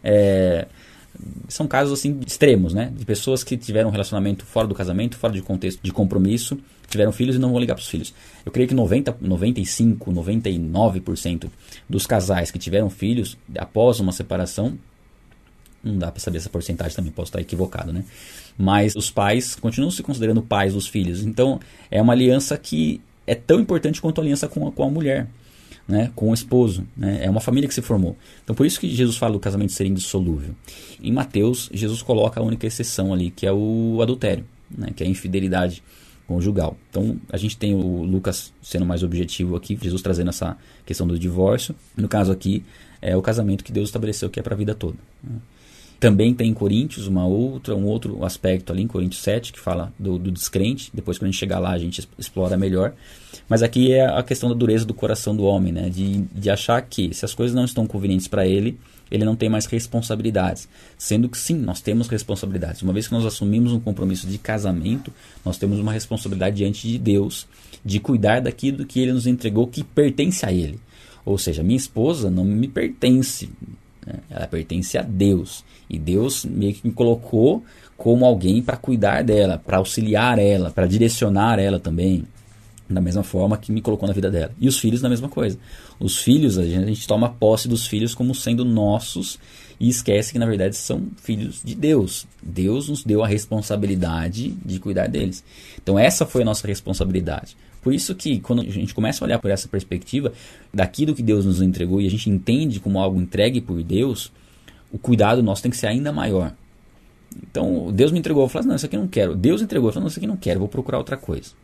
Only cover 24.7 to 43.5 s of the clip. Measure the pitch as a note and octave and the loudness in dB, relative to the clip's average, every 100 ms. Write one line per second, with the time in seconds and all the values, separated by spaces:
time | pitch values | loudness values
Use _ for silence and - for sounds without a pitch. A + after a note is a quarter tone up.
24.7 | - C#3 D3+ C#3+ C3+ A#2 - - - - | -2 -2 0 0 -2 -4 -12 -20 -20 -20
25.7 | - - G#2 A#2+ - G#2+ A2+ - B2+ A#2 | -18 -2 0 0 0 0 0 2 4 4
26.7 | F2+ F#2 - G2 G2 F#2+ G#2+ - B2+ C#3+ | 2 -6 -4 -2 0 0 0 2 0 0
27.7 | C3 A#2 G#2+ F2 - - - - A2 D3+ | -4 0 0 0 -4 -16 -16 -6 2 2
28.7 | - F3+ B2+ B2 A2+ A#2 G#2 G2+ G2 G2+ | 2 -2 2 2 2 0 0 -2 -2 -2
29.7 | - F#2+ F#2+ - G2 F2 D2+ C#2+ - - | 0 -2 -2 -2 -2 0 -2 -6 -12 -18
30.7 | - - - - B2+ C3+ G#2 A2 B2 - | -20 -20 -10 -2 -2 0 2 2 0 -6
31.7 | G2 G#2+ A2+ - A2+ A2 A#2 A2+ A2+ A2 | -4 -4 -4 0 2 2 0 -2 -2 -4
32.7 | - A#2 - F#2+ F#2 F2 - G2 G2 G#2+ | -4 -6 -2 0 0 -2 -2 0 0 0
33.7 | A2+ A2+ A2+ A2+ B2+ G#2+ F2 - - - | 0 0 2 0 0 -2 -2 -6 -20 -16
34.7 | - G#2 - E2+ F#2+ F#2 G2 F#2+ F2+ F2+ | -10 -10 -4 -2 -2 -2 -2 0 0 0
35.7 | E2+ - - - - - F2 F#2 G2 D#2 | -4 -18 -20 -20 -20 -4 -2 0 0 -2
36.7 | - _ F#2+ A2 - - G#2 G#2+ - G#2 | -6 _ -4 -2 -4 -8 -6 -6 -4 0
37.7 | G2 F#2 F2+ E2+ F#2+ F#2+ F2+ - _ - | 0 0 -2 0 0 0 -6 -10 _ -8
38.7 | F2+ F2+ E2+ F2 F2 F#2 - F2+ F2 - | -4 -2 0 -2 -2 -4 -4 -4 -4 -6
39.7 | G#2 F#2 F#2 G2 F2 F2 - F2 F2 - | -6 -4 -4 -2 -2 -2 -4 -8 -8 -18
40.7 | - - F#2 F2+ E2+ F2+ F2 F#2 A2+ - | -20 -10 -4 -2 -2 -2 2 2 2 -2
41.7 | - - - - G#2+ F#2+ F#2+ G2 G2+ - | -12 -12 -4 -2 2 2 0 0 -2 -6
42.7 | - - - - F#2 F#2 A2+ G#2 | -20 -20 -10 -2 0 2 0 0